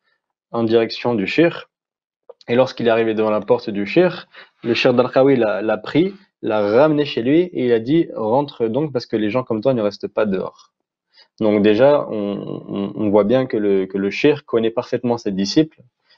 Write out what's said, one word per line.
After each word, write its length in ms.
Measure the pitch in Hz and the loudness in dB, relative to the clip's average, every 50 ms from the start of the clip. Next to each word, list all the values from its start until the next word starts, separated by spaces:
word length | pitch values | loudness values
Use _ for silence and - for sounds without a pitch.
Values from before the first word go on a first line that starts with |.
| _ _ _ _ _ _ _ _ _ _ | _ _ _ _ _ _ _ _ _ _
en 120 | - 117 113 | -4 -2 0
direction 500 | 110 113 117 113 110 - - - 123 120 | 2 2 2 2 0 -4 -4 -4 -2 -2
du 140 | 107 95 | -2 -2
cheikh. 260 | - - - 165 170 - - - _ _ _ _ _ _ _ _ _ _ _ _ - - _ _ | 0 2 2 2 2 2 -4 -14 _ _ _ _ _ _ _ _ _ _ _ _ -20 -20 _ _
Et 80 | - 120 | -2 2
lorsqu'il 320 | 123 131 131 - - 117 | 2 2 0 0 -2 0
est 40 | 120 | 2
arrivé 220 | 113 117 113 113 110 | 2 2 2 0 0
devant 160 | 107 110 110 | 0 0 0
la 120 | 107 107 | 0 -2
porte 280 | 101 - 123 117 - 117 | 0 0 0 0 -2 -6
du 160 | 101 101 101 | -6 -6 -4
cheikh, 280 | 98 - 165 180 175 165 - - _ - - - _ _ _ - | 0 2 2 2 2 0 -4 -14 _ -20 -20 -20 _ _ _ -4
le 100 | 117 117 | -4 -2
cheikh 200 | - - 135 123 | 0 2 2 4
Darqawi 400 | 123 120 123 - 131 131 139 139 | 2 2 2 2 2 4 4 4
l'a, 260 | 123 110 107 98 95 | 2 2 0 -2 -2
l'a 160 | 104 107 107 | -2 -2 -4
pris, 360 | 107 - - - 143 180 196 202 - _ _ _ _ | -4 -4 -2 0 0 0 0 -4 -10 _ _ _ _
l'a 180 | - - 110 107 | -6 -4 -2 -2
ramené 460 | 104 101 107 123 151 156 151 147 147 | 0 2 4 4 4 4 2 0 -2
chez 160 | 139 - 120 | -2 -4 -4
lui 180 | 113 131 147 165 | 0 2 2 2
et 260 | 180 180 175 - 127 | 0 0 -4 -4 0
il 40 | 123 | 0
a 80 | 117 110 | 0 0
dit, 300 | 110 123 151 170 165 - - | 0 0 0 0 0 -2 -4
rentre 520 | 113 110 107 117 139 147 143 - - 120 | -6 -2 0 0 0 -2 -2 -4 -4 -4
donc 240 | 113 110 135 156 151 | -2 -2 -2 -4 -4
parce 140 | 127 123 - | -6 -8 -6
que 100 | - - | -4 -4
les 140 | 107 107 104 | -2 -2 -2
gens 140 | 104 127 127 | -2 -4 -4
comme 180 | - 117 107 | -4 -4 -2
toi 120 | 104 135 135 | 0 0 0
ne 80 | 117 | 0
restent 280 | 107 104 101 - - 95 | 0 -2 -4 -6 -10 -6
pas 160 | - 117 110 | -2 -2 -2
dehors. 480 | 104 95 92 92 85 - - - _ _ _ _ _ _ _ _ _ _ _ - _ _ - | 0 -2 -4 -4 -8 -10 -16 -20 _ _ _ _ _ _ _ _ _ _ _ -20 _ _ -2
Donc 220 | 110 107 104 104 101 | 0 2 2 4 4
déjà, 420 | 107 104 107 131 143 147 143 - - | 4 4 4 4 4 4 2 0 -4
on, 540 | 110 107 101 101 101 101 101 95 95 - - | -6 -6 -6 -6 -6 -8 -8 -10 -10 -12 -10
on, 240 | - 101 101 101 98 - | -10 -8 -6 -6 -6 -4
on 140 | - 107 104 | -4 0 2
voit 140 | 98 107 104 | 4 4 4
bien 220 | 104 120 131 131 | 4 2 0 0
que 120 | 127 - | 0 -2
le, 280 | 110 104 101 98 95 95 | -2 0 0 0 0 -2
que 120 | 95 - | -2 -4
le 120 | 98 98 101 | -4 -4 -4
cheikh 320 | 98 - - 147 147 147 | -2 0 2 2 2 0
connaît 280 | - - - 117 113 113 | -2 -4 -2 0 0 0
parfaitement 480 | 113 123 120 - - 120 - 120 120 | -2 -4 -6 -4 -4 -4 -2 -2 -2
ses 140 | 117 - 107 | -2 -4 -4
disciples 480 | 98 92 98 98 - 156 160 156 _ _ - _ _ _ _ _ _ | -4 -2 -2 0 2 2 2 2 _ _ -20 _ _ _ _ _ _